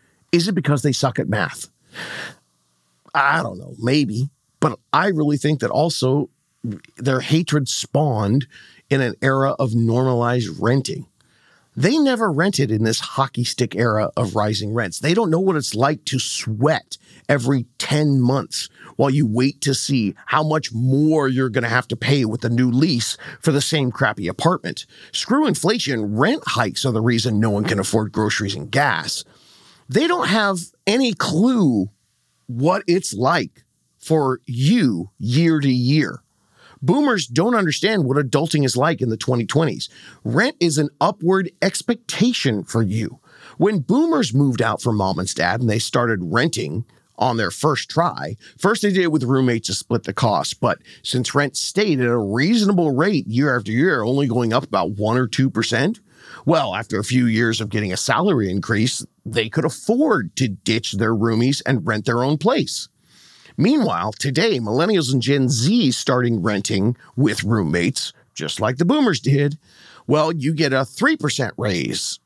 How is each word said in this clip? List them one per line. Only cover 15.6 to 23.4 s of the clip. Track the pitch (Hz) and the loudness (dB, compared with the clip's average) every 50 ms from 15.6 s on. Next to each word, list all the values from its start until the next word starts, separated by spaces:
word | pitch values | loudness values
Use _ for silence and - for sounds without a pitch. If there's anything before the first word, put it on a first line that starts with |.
| 123 - - | -2 -4 -2
like | 107 131 147 151 - - | 0 0 0 0 -2 -6
to | - 131 123 | -4 -4 -4
sweat | - - - - - 117 107 101 131 151 151 - - - - - _ _ - - - | -4 -4 -6 -6 -6 -6 -2 0 2 2 2 0 -4 -10 -18 -18 _ _ -20 -14 -2
every | - 143 135 117 131 139 127 120 - _ - | 0 0 0 2 0 0 0 -2 -6 _ -10
ten | - - - 147 156 147 139 131 | -4 0 0 2 4 4 4 4
months | 123 123 135 135 - - - - - - _ - - - - | 4 4 2 0 -2 -4 -8 -10 -10 -10 _ -20 -20 -12 -2
while | - 143 139 | 0 2 2
you | 131 147 123 | 4 2 2
wait | 107 107 123 131 143 - - | 2 2 2 2 0 0 -2
to | - 139 131 | -2 -2 -2
see | - - - 139 123 107 95 - - - | -2 -2 0 0 0 0 0 -4 -6 -6
how | - 123 151 156 | -2 0 0 0
much | 156 156 156 - - | 2 0 -2 -2 -4
more | 117 110 127 131 135 143 151 156 160 151 139 | -4 -2 0 2 2 4 4 4 4 4 2
you're | 135 127 131 131 120 | 2 2 0 0 0
gonna | 104 127 117 117 | 0 -2 -2 0
have | 117 123 - | 0 0 0
to | - 117 | -2 -8
pay | 117 - 120 143 139 120 | -4 0 0 2 2 2
with | 107 110 - - | 0 -2 -2 -2
a | 117 | 0
new | 117 120 127 123 | 2 2 2 2
lease | 117 131 156 147 127 117 110 - - - - - - | 4 2 2 2 2 0 -2 -4 -8 -10 -12 -18 -14
for | - | -2